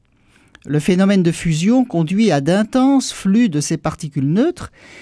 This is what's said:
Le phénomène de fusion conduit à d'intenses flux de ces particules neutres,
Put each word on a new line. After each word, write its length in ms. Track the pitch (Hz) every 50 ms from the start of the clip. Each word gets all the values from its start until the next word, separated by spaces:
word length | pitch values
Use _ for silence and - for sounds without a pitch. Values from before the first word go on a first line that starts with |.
| _ _ _ _ _ _ _ _ _ _ _ - -
Le 140 | - 143 151
phénomène 460 | 147 - 180 185 196 196 202 190 175
de 80 | 170
fusion 520 | 160 - - 170 156 156 170 214 247 262 247
conduit 460 | - - 170 165 151 185 208 226 202
à 100 | 151 143
d'intenses 720 | 139 160 180 202 214 - - 262 262 269 277 269 - -
flux 360 | - - - 190 196 233 247 208
de 120 | 147 147
ces 180 | 147 - 165 160
particules 500 | - 160 - - - 147 - 143 131 143
neutres, 420 | 165 214 277 349 349 - - - _ _ - - - -